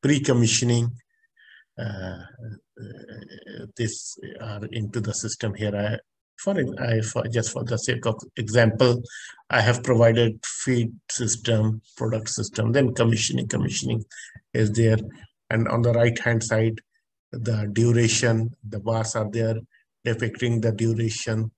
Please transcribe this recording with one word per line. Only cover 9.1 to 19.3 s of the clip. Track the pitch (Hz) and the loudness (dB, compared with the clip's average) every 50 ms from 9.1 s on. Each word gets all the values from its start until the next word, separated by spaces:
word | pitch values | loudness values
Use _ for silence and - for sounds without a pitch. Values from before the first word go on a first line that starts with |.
| - - - - - _ _ _ | -14 -18 -18 -18 -20 _ _ _
I | - 127 | 2 2
have | 107 113 123 120 120 | 4 4 2 2 2
provided | 123 127 117 120 117 113 117 120 113 110 110 - | 2 4 6 6 6 6 6 4 2 2 -4 -10
feed | - - - - - 127 120 117 110 - - _ _ | -10 -10 -6 -2 0 0 0 0 -2 -4 -10 _ _
system, | - - 123 107 - - - - 117 107 107 110 110 110 _ _ - | -6 -4 -2 -2 -2 -4 0 0 2 2 2 2 0 -2 _ _ -10
product | - 117 113 117 110 110 - | -6 -4 -2 -2 -4 -4 -4
system, | - - 107 - - - 110 113 | -6 -6 -6 -6 -4 -2 0 2
then | 117 143 139 120 - | 4 4 2 2 2
commissioning, | - 117 113 113 107 - - 139 127 123 113 | 2 2 2 4 2 0 0 -2 -2 -2 -2
commissioning | - - 135 135 135 - - 131 117 113 107 _ - - - - - - _ _ _ | -2 -2 -2 -2 -2 -4 -4 -2 -4 -4 -4 _ -14 -18 -18 -18 -20 -20 _ _ _
is | 123 113 107 | 0 0 2
there. | 104 110 117 113 110 107 107 - - - - - _ _ _ _ | 4 4 4 4 4 2 0 -4 -14 -16 -20 -20 _ _ _ _
And | - 113 113 | 0 0 0
on | - - 117 120 | 2 2 2 2
the | 120 117 | 4 4
right-hand | 117 117 120 117 117 - 120 117 117 113 | 4 4 4 4 2 0 0 0 0 0
side, | 113 113 110 110 113 113 110 _ _ _ _ _ _ _ _ _ _ - | 0 0 2 2 2 0 -4 _ _ _ _ _ _ _ _ _ _ -12
the | 120 113 113 113 107 104 104 101 | -8 -4 -2 -2 -2 -2 -2 0
duration, | 110 117 117 120 117 117 113 - - - 120 113 113 110 117 120 _ - 107 | 2 4 4 4 4 4 4 2 2 2 2 2 2 0 -2 -6 _ -14 -10
the | 104 107 | -10 -6
bars | 98 110 113 113 110 110 - | -4 -2 -2 -2 -2 -2 -2
are | 120 107 104 | -4 -4 -2